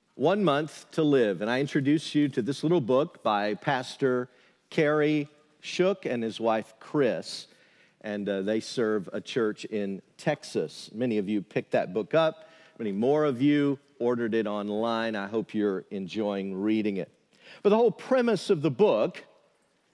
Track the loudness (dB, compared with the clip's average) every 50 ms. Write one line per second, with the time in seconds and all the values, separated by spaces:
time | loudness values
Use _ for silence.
0 | _ _ _ 0 0 2 2 2 2 2 2 2 0 -4 -8 -14 -20 -8 -2 0
1 | 2 4 6 6 4 4 2 0 -2 -2 0 0 0 0 0 0 2 2 2 2
2 | 0 0 0 2 2 2 0 -2 -2 -2 -2 -2 0 0 2 2 2 2 2 2
3 | 2 0 -4 -6 -2 0 0 2 0 0 -2 -4 -2 -2 -2 -2 -2 -6 -6 -2
4 | 0 0 0 0 -2 -6 _ _ _ _ _ _ _ -8 -2 0 2 2 2 2
5 | 2 2 2 0 -2 -4 -10 _ _ _ _ _ -14 -6 -2 0 2 2 0 -2
6 | -4 -6 -4 -4 -4 -4 -4 -2 0 0 0 0 -2 -6 -14 -20 -12 -4 0 2
7 | 2 2 2 -2 -4 -10 -12 -14 -14 -16 _ _ _ _ _ _ _ _ _ _
8 | -10 -8 -6 -6 -4 -4 -2 -2 -2 -2 -2 -2 -4 -6 -4 -2 -2 0 0 -2
9 | -4 -6 -10 -10 -8 -6 -2 0 0 0 -2 -4 -8 -8 -6 -4 -4 -4 -6 -8
10 | -10 _ _ -6 -2 -2 -2 -2 -4 -6 -4 -4 -4 -4 -6 -12 -18 -12 -8 -4
11 | -2 0 0 0 0 0 -2 -2 -4 -4 -6 -6 -4 -2 -2 -2 -2 -2 -2 -4
12 | -4 0 0 2 2 2 0 -4 -12 -20 -20 -20 -20 -20 _ -8 -6 -4 -2 0
13 | 2 2 2 4 2 2 2 2 4 4 4 4 2 2 0 -2 _ _ _ -4
14 | 0 0 0 0 0 0 0 0 0 0 -2 -4 -4 -4 -2 -2 0 0 0 -2
15 | -2 -2 -4 -4 -4 -4 -4 -4 -4 -2 -2 0 0 0 0 -2 -4 -8 -8 -8
16 | -8 -6 -4 -4 -2 -2 -2 -2 -4 -4 -4 -2 0 0 0 2 0 0 -2 -4
17 | -6 -8 _ _ _ _ _ _ -20 -20 -8 -2 2 4 4 6 4 4 2 0
18 | -2 0 2 2 4 2 2 0 2 0 0 2 2 0 2 4 4 4 4 4
19 | 2 0 -2 -6 -18 -20 _ _ _ _ _ _ _ _ _ _ _ _